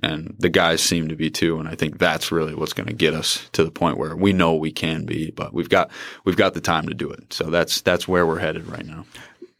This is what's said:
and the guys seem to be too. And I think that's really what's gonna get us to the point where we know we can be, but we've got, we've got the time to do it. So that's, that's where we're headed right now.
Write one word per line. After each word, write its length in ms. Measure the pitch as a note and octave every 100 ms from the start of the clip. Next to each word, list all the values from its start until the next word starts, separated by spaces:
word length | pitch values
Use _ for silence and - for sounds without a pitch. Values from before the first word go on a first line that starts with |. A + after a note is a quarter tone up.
and 320 | E2 D#2 E2 -
the 120 | F2+
guys 320 | F#2+ E2+ E2
seem 260 | - E2+ D#2+
to 80 | D#2
be 140 | D#2+
too. 280 | - E2+ D#2+
And 100 | D#2
I 80 | D#2+
think 220 | D#2+ -
that's 320 | F2+ D#2+ -
really 220 | E2+ D#2
what's 200 | D2+ D#2
gonna 180 | - -
get 200 | - D#2
us 340 | D#2 - - -
to 100 | -
the 80 | D#2+
point 260 | - E2+ -
where 180 | D2+ E2
we 160 | G2
know 200 | F#2 E2
we 180 | D#2+ D#2+
can 340 | - D#2+ D#2+ D#2
be, 260 | D#2 D#2+
but 220 | - -
we've 160 | - E2
got, 200 | F#2+ E2 - - - -
we've 100 | F2
got 180 | G2 F2
the 60 |
time 260 | E2 E2 D#2+
to 60 |
do 160 | D#2 D2
it. 220 | - -
So 120 | - D#2
that's, 340 | E2+ D#2+ -
that's 240 | - F2 -
where 200 | F2+ E2
we're 120 | D#2+
headed 280 | D#2+ D#2+ E2
right 180 | E2 E2
now. 200 | D#2 - - - - - -